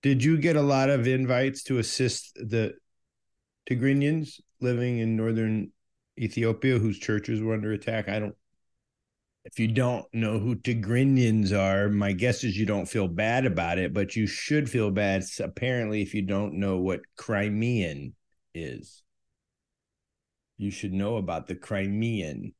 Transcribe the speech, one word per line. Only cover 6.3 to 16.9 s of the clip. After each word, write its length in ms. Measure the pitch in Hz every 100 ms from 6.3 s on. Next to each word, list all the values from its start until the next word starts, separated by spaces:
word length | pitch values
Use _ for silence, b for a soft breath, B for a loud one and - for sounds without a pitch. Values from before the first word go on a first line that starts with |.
| - 113 110 135 123
whose 180 | 110 98
churches 460 | - 107 104 110
were 120 | 110
under 180 | 110 107
attack? 360 | 104 110 110 98
I 120 | 104
don't, 160 | 107 - _ _ _ _ _ _ _ _ _ _
if 140 | - -
you 80 | 113
don't 400 | 113 123 123 -
know 260 | 113 113 113
who 160 | 110
Tigrayans 1000 | 117 - 117 98 120 135 135 120 110 101
are, 360 | 101 95 98 104
my 240 | 104 101
guess 320 | 95 120 120
is 120 | 123 95
you 100 | 107
don't 200 | 104 85
feel 220 | 113 92
bad 380 | 85 107 123 131
about 320 | 87 85 87
it, 140 | 90
but 220 | 78 95
you 140 | - 107
should 420 | - - 151 135
feel 220 | 120 107
bad, 300 | 98 101 95
s-, 180 | 92 -
apparently, 600 | 95 - 123 123 110 107
if 120 | 98
you 80 | 107
don't 320 | 95 98 104
know 220 | 95 98 92
what 240 | 92